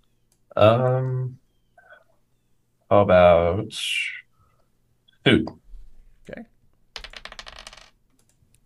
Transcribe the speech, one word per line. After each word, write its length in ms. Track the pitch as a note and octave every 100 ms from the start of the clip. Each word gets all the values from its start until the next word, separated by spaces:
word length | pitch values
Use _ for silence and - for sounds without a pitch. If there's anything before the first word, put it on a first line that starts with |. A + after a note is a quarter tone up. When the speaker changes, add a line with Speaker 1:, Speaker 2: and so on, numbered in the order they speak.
| _ _ _ _ _ -
Speaker 1:
Um, 800 | G#2 A#2 B2+ C3 C3 B2+ B2+ B2+ _ _ _ _ _ - _ _ _ _ _ _ _ _ -
how 120 | G#2
about 720 | G2 F2+ F2 E2+ E2+ E2+ - - - - - - - _ _ _ _ _ _ _ _ _
food? 240 | - C3+ - - _ - - - - _ -
Speaker 2:
Okay. 120 | - A3+ _ _ _ _ - - - - - - - - - - _ _ _ _ _ _ _